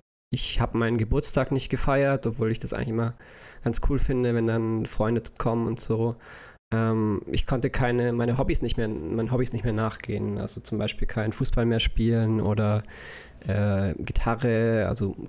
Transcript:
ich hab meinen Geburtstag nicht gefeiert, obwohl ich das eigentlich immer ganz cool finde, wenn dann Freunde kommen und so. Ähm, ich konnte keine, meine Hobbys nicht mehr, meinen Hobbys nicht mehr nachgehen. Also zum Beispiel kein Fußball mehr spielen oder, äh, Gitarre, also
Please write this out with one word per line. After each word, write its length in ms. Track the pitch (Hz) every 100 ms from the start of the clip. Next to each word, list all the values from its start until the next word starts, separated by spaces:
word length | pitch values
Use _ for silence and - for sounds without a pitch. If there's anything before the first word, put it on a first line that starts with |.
| _ _ _
ich 280 | - - -
hab 140 | 117
meinen 240 | 113 113 117
Geburtstag 540 | 110 135 - 147 131
nicht 180 | 131 -
gefeiert, 560 | 131 - 139 139 139 117
obwohl 260 | 113 113
ich 60 | 113
das 160 | -
eigentlich 160 | - 123
immer 240 | 113 117 - - - - -
ganz 180 | 120 110 -
cool 120 | 139
finde, 340 | - 131 123
wenn 140 | 120 113
dann 400 | 113 113 113 113
Freunde 340 | - 110 117 - -
kommen 300 | 120 117 113
und 120 | 117
so. 360 | - 113 117 117 - - - - _
Ähm, 480 | 113 113 110 107 101 -
ich 140 | 71 -
konnte 240 | 127 135
keine, 420 | - 120 120 120
meine 280 | 117 120 127
Hobbys 240 | 139 160
nicht 140 | 120 -
mehr, 100 | 110
meinen 440 | 107 80 110 113
Hobbys 220 | 127 123
nicht 100 | 110
mehr 100 | 120
nachgehen. 680 | 107 110 - - 104 104 101
Also 200 | 104 -
zum 180 | - 214
Beispiel 280 | 107 - 113
kein 240 | - 107
Fußball 340 | - 127 123 117
mehr 140 | 113
spielen 640 | - - 113 117 110 110
oder, 400 | 104 107 104 104 - - - - - - -
äh, 460 | 101 104 98 98 -
Gitarre, 920 | - - 117 113 120 113 113 113 92
also 280 | 107 98 -